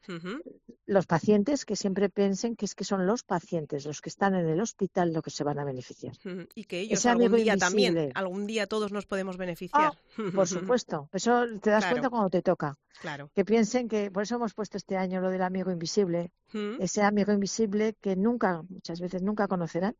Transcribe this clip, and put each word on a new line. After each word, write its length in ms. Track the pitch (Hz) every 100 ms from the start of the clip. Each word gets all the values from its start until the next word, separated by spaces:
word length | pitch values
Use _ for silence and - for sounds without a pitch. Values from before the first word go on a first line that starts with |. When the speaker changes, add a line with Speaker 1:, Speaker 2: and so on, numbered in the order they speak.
| -
Speaker 1:
Ujú. 320 | 170 175 262 349 - - - -
Speaker 2:
Los 200 | 196 -
pacientes 580 | 214 - 208 202 285
que 120 | - 196
siempre 320 | 196 190 196
piensen 480 | 202 202 196 233 226
que 80 |
es 100 | 196
que 100 | -
son 220 | 196 196 180
los 160 | 240
pacientes, 600 | - 180 - 170 147 143 147
los 140 | 151
que 80 | 160
están 260 | - 196
en 140 | 185 165
el 120 | 160
hospital, 520 | 226 - 190 196 175
los 100 | 160
que 80 | 151
se 140 | -
van 140 | 147 143
a 60 |
beneficiar. 500 | 143 127 - - 131 -
Speaker 1:
Ujú. 220 | 196 180 -
Y 100 | -
que 160 | - 180
ellos 200 | 220 208
Speaker 2:
Ese 100 | 247
Speaker 1:
algún 160 | 240 233
Speaker 2:
amigo 100 | 226
Speaker 1:
día 140 | 220 196
también, 360 | 180 208 196
Speaker 2:
invisible. 200 | 165 143
Speaker 1:
algún 320 | - 190 190 208
día 200 | 220 202
todos 260 | 220 208
nos 120 | 202
podemos 320 | - 196 190 180
beneficiar. 560 | 185 165 180 285 302
Speaker 2:
Ah, 280 | - _ - 202
por 120 | 190 185 180
Speaker 1:
<laughs> 180 | 190
Speaker 2:
supuesto. 340 | 247 - 160 143
Eso 320 | 190 233 240 240 208
te 100 | 214
das 100 | 214
Speaker 1:
Claro. 100 | 190
Speaker 2:
cuenta 160 | 247 262
cuando 200 | 233 190
te 100 | 180
toca. 340 | 185 170 151 139 _ -
Speaker 1:
Claro. 300 | 170 143 143
Speaker 2:
Que 100 | -
piensen 440 | 185 226 208 247 233
que, 220 | 214 202
por 120 | 185
eso 140 | 208 240
hemos 180 | 226
puesto 240 | - 185 196
este 180 | - 190
año 240 | 185 185
lo 100 | 185
del 120 | 185
amigo 280 | 185 185 185
invisible, 600 | 175 165 - 190 170 170 _ _
Speaker 1:
Mm. 280 | 214 208 220
Speaker 2:
ese 220 | 180 208
amigo 300 | 202 208 196
invisible 640 | 202 196 - 220 208 220 214
que 160 | 202 185
nunca, 460 | 220 240 196 170 180
muchas 320 | 185 - 165
veces 220 | 175 185
nunca 260 | 190 214 196
conocerán 480 | 185 165 170 190